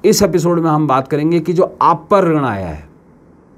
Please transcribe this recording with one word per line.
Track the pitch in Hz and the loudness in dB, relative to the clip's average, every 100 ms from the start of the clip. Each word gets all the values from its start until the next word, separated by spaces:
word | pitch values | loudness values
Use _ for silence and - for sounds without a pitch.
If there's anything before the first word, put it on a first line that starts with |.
इस | 196 208 | 2 2
एपिसोड | 196 170 170 170 | 2 0 0 0
में | 160 | 0
हम | 151 151 | 0 0
बात | 131 135 | -2 -2
करेंगे | 147 151 170 | -2 0 -2
कि | 160 | -2
जो | 175 185 - | 0 -2 0
आप | 143 165 - | 0 0 0
पर | 202 170 | 0 2
ऋण | 156 | 0
आया | 131 101 90 | -2 -4 -8
है | 76 76 - _ _ _ _ _ | -10 -16 -20 _ _ _ _ _